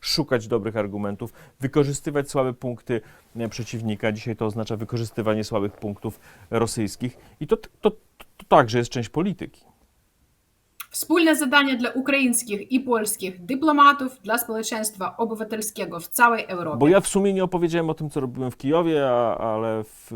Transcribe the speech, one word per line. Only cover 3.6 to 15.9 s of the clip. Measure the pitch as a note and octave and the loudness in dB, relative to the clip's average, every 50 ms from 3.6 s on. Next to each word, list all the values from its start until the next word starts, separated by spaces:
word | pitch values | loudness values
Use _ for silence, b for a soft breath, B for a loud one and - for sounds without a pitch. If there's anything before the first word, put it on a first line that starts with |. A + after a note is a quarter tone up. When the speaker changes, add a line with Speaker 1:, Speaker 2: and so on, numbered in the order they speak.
| A2 - - A2+ A2+ A2 G#2 G2 - A2 | -8 -8 -8 -6 -4 -4 -4 -2 -2 -2
Speaker 1:
Dzisiaj | G#2+ A2 - A#2+ A2 | -2 -2 -4 -8 -6
to | - A2+ | -4 -4
oznacza | A2 G2+ A#2 G#2+ - A2+ G#2 | -4 -4 -4 -6 -6 -6 -6
wykorzystywanie | A2+ - B2 A#2 A#2 A2 - - G#2+ A2 G#2+ G#2+ G#2 | -6 -6 -4 -4 -4 -4 -4 -2 0 0 0 0 -2
słabych | - A#2 G#2+ G2 G#2 | -2 -2 -2 -2 -2
punktów | - - - G#2 G2+ - - A2 - b b b b b b b | -4 -6 -8 -8 -8 -8 -8 -10 -10 b b b b b b b
rosyjskich. | A#2 A2+ A2+ A2 - A#2 G#2+ G2 - - B2 B2 - b b b b b | 0 0 0 0 0 -2 -4 -4 -4 -6 -8 -8 -8 b b b b b
I | D#3 - | -2 -2
to, | A3+ A3 | -2 -2
to, | - - _ _ - G#3+ | -2 -6 _ _ -2 -2
to | - - _ _ _ - - - _ - - - | -2 -2 _ _ _ -20 -20 -20 _ -20 2 6
także | G3+ D#3+ C3 G#2+ A#2 A#2+ | 8 8 8 6 4 0
jest | A#2+ - | 0 0
część | - B2+ A2+ - | -2 -4 -6 -4
polityki. | - D3+ F3 G#3 D#3+ - D#2+ - - - _ _ _ _ _ _ _ _ _ _ _ _ _ _ _ _ _ _ _ _ _ _ _ - - - | -4 -2 -2 -2 -4 -6 -10 -12 -12 -18 _ _ _ _ _ _ _ _ _ _ _ _ _ _ _ _ _ _ _ _ _ _ _ -18 -18 -12
Speaker 2:
Wspólne | - - - - D#4 F4 E4 D#4+ D#4 | -10 -8 -2 2 4 4 6 6 4
zadanie | - D4+ B3+ C#4+ C#4+ C#4 C4+ C4 A3+ | 4 2 4 4 4 4 4 2 0
dla | B3 A#3 | -2 -2
ukraińskich | - C4 C4 - C4+ C#4 C4 B3 A#3 - - - G3+ G3 - - | -2 -2 0 0 2 2 2 2 2 0 -2 -4 -6 -6 -4 -2
i | B3+ C4 | -2 -2
polskich | - B3 A#3 A3 G#3+ G#3 - - F#3+ F#3 F#3 F3+ F3 | 0 0 0 0 0 -2 -4 -6 -6 -8 -8 -10 -8
dyplomatów, | F3 C4+ C4+ D#4 D#4 D4 C#4+ C#4 C#4 C#4 - C4 B3+ - - | -6 -4 0 2 4 6 8 8 8 6 4 0 -6 -8 -8
dla | - G3 A3 A#3+ | -4 -4 -2 -2
społeczeństwa | - - A3 A3 A3 - A#3+ A3 G#3+ G#3+ - F#3+ - - - - | -2 -4 -6 -6 -6 -4 -4 -4 -4 -6 -6 -6 -8 -8 -4 -2
obywatelskiego | A#3 A3 A3+ G#3+ A3 G#3+ A3+ G#3+ G#3+ - - - G3 E3+ | -4 -2 -2 -6 -6 -6 -6 -6 -6 -8 -6 -8 -8 -8